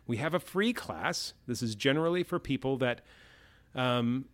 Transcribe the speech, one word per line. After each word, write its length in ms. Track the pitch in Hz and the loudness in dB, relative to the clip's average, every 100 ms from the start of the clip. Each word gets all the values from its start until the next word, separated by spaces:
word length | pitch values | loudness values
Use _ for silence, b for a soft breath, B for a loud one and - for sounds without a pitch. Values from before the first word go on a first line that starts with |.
| - | -6
We 100 | 113 | -2
have 160 | 156 | 0
a 60 | 170 | -2
free 340 | - 180 220 | -2 0 2
class. 600 | 240 - 80 156 170 - - - | 0 -6 -4 -2 -2 -6 -10 -6
This 140 | 120 | -2
is 140 | 117 107 | -2 0
generally 480 | 135 143 165 180 | 2 4 2 0
for 160 | 170 175 | 0 -2
people 380 | - 131 131 135 | -2 -2 0 0
that, 240 | 123 120 B B B B B B B | 0 0 B B B B B B B
um, 520 | - 127 123 120 127 131 | -2 2 4 2 0 -4